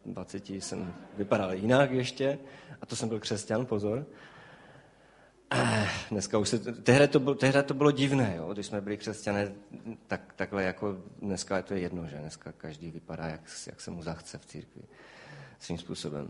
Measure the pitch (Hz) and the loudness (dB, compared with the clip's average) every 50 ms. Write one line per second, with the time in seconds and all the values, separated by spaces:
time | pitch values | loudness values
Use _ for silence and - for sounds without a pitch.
0 | - 101 98 92 92 - - 98 - - 98 95 95 - 95 90 90 90 90 - | -12 -10 -8 -8 -10 -10 -10 -10 -8 -8 -8 -8 -8 -6 -6 -6 -6 -6 -8 -12
1 | - - - 101 101 98 - 107 98 92 92 95 101 113 123 135 143 127 127 127 | -14 -10 -6 -4 0 2 4 4 2 2 0 0 4 6 6 8 6 6 4 0
2 | 123 - - - 135 139 139 139 - - - - - - 143 - - - 117 - | 0 0 -2 0 0 0 0 -2 -6 -14 -18 -18 -18 -18 -16 -14 -10 -8 -4 -2
3 | 123 110 113 104 - - 113 101 - - 110 113 127 123 113 101 107 104 110 131 | -2 -2 -2 -2 -2 -2 -4 -2 -2 0 0 0 0 0 0 0 0 0 0 -2
4 | 151 - - - - - - - - - - - - - - - - - - - | -4 -6 -12 -18 -20 -20 -20 -20 -20 -20 -20 -20 -20 -20 -20 -20 -20 -20 -20 -20
5 | - - - - - - _ _ _ - - - 247 240 226 214 208 185 - - | -20 -20 -20 -20 -20 -20 _ _ _ -2 0 2 2 4 4 4 2 2 0 -4
6 | - - 110 101 95 - - 107 104 - 123 110 - 123 117 - - 123 123 139 | -4 -4 -2 -2 0 2 2 2 2 4 2 0 0 -2 -8 0 6 8 10 10
7 | 143 139 143 143 127 143 139 - 131 135 135 143 139 - 143 135 147 147 143 127 | 10 8 8 6 4 4 2 4 4 6 6 6 4 4 4 6 6 6 6 6
8 | 139 135 139 135 123 104 87 82 80 85 101 104 98 - 107 104 98 101 104 101 | 4 4 4 4 4 2 0 -2 -4 -6 -6 -6 -6 -4 -4 -4 -2 -2 -4 -4
9 | - 110 101 - - 104 101 101 101 98 101 101 - - - - - 113 110 - | -4 -6 -6 -4 -2 0 0 2 0 0 -4 -10 -16 -18 -16 -14 -12 -12 -12 -10
10 | - - 101 90 - - - - 95 - 104 98 95 92 90 - 107 104 95 90 | -8 -6 -6 -6 -6 -8 -8 -6 -6 -2 0 0 0 0 0 -2 -4 -4 -4 -6
11 | 90 101 - - 104 101 95 90 - - 98 92 92 - 101 92 90 85 92 87 | -10 -14 -12 -8 -4 -4 -2 -2 -2 0 -2 -2 0 -2 -2 -2 -2 -2 -4 -6
12 | 117 160 73 73 76 - - - - - 76 - - 80 76 76 85 82 80 82 | -8 -8 -8 -10 -10 -10 -12 -14 -16 -16 -16 -12 -12 -12 -12 -10 -12 -12 -12 -12
13 | - - 80 80 80 80 78 80 - - - - - - - - - 92 90 85 | -12 -10 -8 -6 -6 -6 -6 -8 -12 -14 -14 -14 -12 -14 -14 -14 -12 -10 -10 -8
14 | 80 82 80 - - - - 76 - - - 78 82 - - - - - - - | -6 -8 -8 -8 -10 -14 -16 -16 -16 -16 -16 -16 -16 -16 -18 -20 -20 -20 -20 -20
15 | - - - - - - 147 143 139 - - - - - 85 82 - - - - | -20 -20 -20 -20 -20 -18 -18 -18 -18 -20 -20 -14 -8 -6 -6 -6 -6 -8 -8 -8
16 | - 76 73 73 71 - | -6 -6 -6 -6 -8 -8